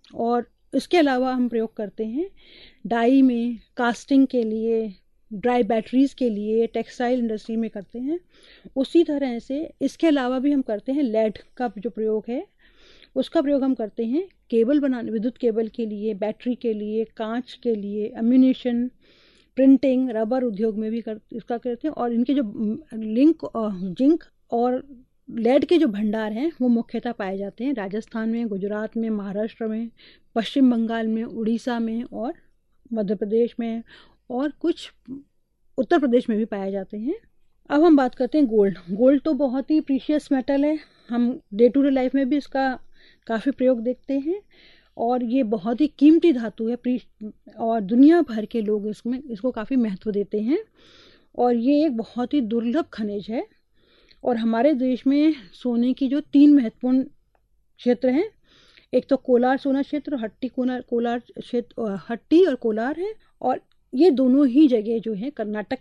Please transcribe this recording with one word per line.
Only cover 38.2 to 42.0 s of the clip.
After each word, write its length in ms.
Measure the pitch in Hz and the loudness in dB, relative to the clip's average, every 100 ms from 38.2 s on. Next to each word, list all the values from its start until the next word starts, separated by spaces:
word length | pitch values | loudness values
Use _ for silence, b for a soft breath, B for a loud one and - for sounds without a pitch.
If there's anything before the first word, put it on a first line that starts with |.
| 247 311 | -2 2
हैं 80 | 254 | 2
gold। 320 | 220 196 170 170 | 4 2 0 -6
gold 320 | 196 254 285 | 2 4 4
तो 120 | 320 | 2
बहुत 360 | 269 277 262 - | -2 -2 -2 0
ही 100 | 311 | 0
precious 520 | 294 269 - 302 - | 0 -2 -2 -2 0
metal 320 | 262 240 277 | -2 0 0
है, 140 | 294 311 b b - | 0 -2 b b -6
हम 320 | 240 240 254 - | -2 -2 -4 -6
डे 140 | 202 240 | 2 4
टू 140 | 277 | 4
day 80 | 277 | 2
life 240 | 269 | 2